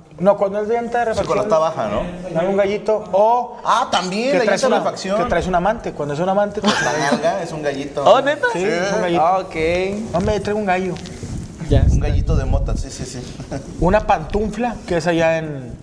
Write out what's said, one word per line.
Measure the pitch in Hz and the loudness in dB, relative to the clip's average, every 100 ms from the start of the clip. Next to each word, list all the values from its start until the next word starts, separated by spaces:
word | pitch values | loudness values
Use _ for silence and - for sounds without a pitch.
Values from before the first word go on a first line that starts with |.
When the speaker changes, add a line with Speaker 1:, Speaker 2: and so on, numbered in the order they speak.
| - 151 | -20 0
Speaker 1:
No, | 185 196 | 2 4
cuando | 202 202 | 2 0
es | 214 | 0
de | |
llanta | 233 233 240 | 0 0 0
de | |
Speaker 2:
Sí, | 233 | 0
Speaker 1:
refacción. | 208 190 | 0 0
Speaker 2:
cuando | - | 0
está | 214 160 | 2 2
baja, | 160 160 110 | 2 0 -2
¿no? | 104 175 - 180 | -2 -4 -8 -6
Speaker 1:
Dale | 185 180 | -2 0
un | 196 | 2
gallito | 196 208 208 214 196 | 2 0 0 -2 0
o | 185 214 240 240 - | 2 4 4 -2 -8
Speaker 2:
Ah, | - 208 262 | 0 0 2
también, | 202 185 196 247 | 0 0 -2 0
Speaker 1:
que | 285 | 2
Speaker 2:
la | |
Speaker 1:
traes | 220 196 | 2 2
Speaker 2:
llanta | 175 208 | 2 2
de | |
Speaker 1:
una, | 170 | 0
Speaker 2:
refacción. | - 190 202 | -4 -2 0
Speaker 1:
que | 240 | 2
traes | 175 165 | 0 2
un | |
amante, | 180 185 226 190 | 2 2 -2 -6
cuando | - 147 | -6 -4
es | 143 | -2
un | 185 | 0
amante, | 190 208 208 | 2 0 0
pues, | 202 - | 0 0
Speaker 2:
La | 123 151 143 | 0 0 0
nalga | - 160 190 | 0 0 -2
es | 170 | -4
un | 160 | -4
gallito. | 147 135 139 - | -4 -4 -6 0
Speaker 3:
¿Oh, | 143 226 | 6 6
neta? | 269 302 494 | 4 0 -2
Speaker 1:
Sí, | 466 | 0
Speaker 2:
Sí. | 185 | 0
Speaker 1:
es | 170 190 | 0 0
un | 196 | 0
gallito. | 180 170 | 0 2
Speaker 3:
Ah, | 160 190 | 2 2
ok. | 185 160 160 175 190 208 220 | -2 -4 0 0 0 -4 -4
Speaker 1:
Hombre, | 170 202 208 | -2 0 0
traigo | 196 208 | 0 -2
un | 208 | 0
gallo. | 185 185 170 - - - - - - 160 | 0 0 -6 -10 -12 -10 -10 -10 -12 0
Speaker 3:
Ya | 139 | 4
Speaker 2:
Un | 135 | 4
Speaker 3:
está. | - - | 4 2
Speaker 2:
gallito | - - 151 | 0 2 2
de | |
mota, | 131 127 127 - | 2 0 0 -2
sí, | 135 | -4
sí, | - | -8
sí. | 135 127 - - 127 | -10 -8 -12 -12 -10
<laughs> | 143 - - | -10 -10 -2
Speaker 1:
Una | 165 208 - | 2 2 2
pantufla, | 190 156 240 214 - 240 214 - | 0 0 -2 -2 -2 -4 -6 -2
que | 175 | -2
es | 170 | 2
allá | 165 165 165 | 2 2 2
en, | 160 143 123 - | -2 -8 -10 -14